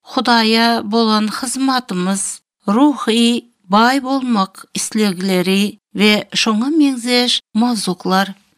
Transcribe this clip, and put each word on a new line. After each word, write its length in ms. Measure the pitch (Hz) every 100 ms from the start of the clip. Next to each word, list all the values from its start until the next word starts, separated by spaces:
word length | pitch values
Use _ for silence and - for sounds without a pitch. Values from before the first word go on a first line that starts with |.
Hudaýa 880 | - - 240 233 220 226 233 233 214
bolan 360 | 233 226 214 214
hyzmatymyz, 1120 | - 247 262 269 254 254 180 180 196 - - _ _ -
ruhy 760 | 214 294 240 - 226 233 240 - _
bay 380 | 180 202 233 269
bolmak 640 | 254 269 254 220 190 - -
islegleri 1040 | - - 214 208 175 190 185 180 190 208 - _
we 360 | - 208 208 -
şoňa 340 | 190 - 214 262
meňzeş 680 | 320 285 254 226 247 247 240 -
mawzuklar. 800 | 214 240 233 185 175 180 185 196 196 _